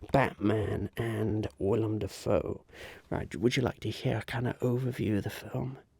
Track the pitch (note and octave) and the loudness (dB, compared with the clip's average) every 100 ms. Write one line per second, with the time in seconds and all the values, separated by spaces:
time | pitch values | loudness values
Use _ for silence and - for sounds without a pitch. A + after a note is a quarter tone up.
0 | - C#3 B2+ - G2+ G#2+ G2+ G#2 G2+ - | 4 4 4 2 2 4 2 0 -2 -2
1 | A#2 G#2+ A2 A2 G#2 - F#2+ A2+ A2 G#2+ | -2 2 2 2 -2 -2 2 2 2 0
2 | G2 - - F#2+ - - - - - - | -4 -4 2 2 2 -6 -10 -18 -16 -18
3 | - - - - G#2+ C3+ B2 - A2+ A2 | -6 -4 -4 2 2 4 0 -2 -6 -4
4 | C3 A#2 - A#2+ B2 - B2+ A#2+ C3 B2 | -2 -2 -4 -2 -2 0 0 0 -2 -2
5 | F#2+ G#2 G#2+ - G#2+ B2+ C3 C3+ - | 0 0 -2 -6 -8 -6 -6 -8 -16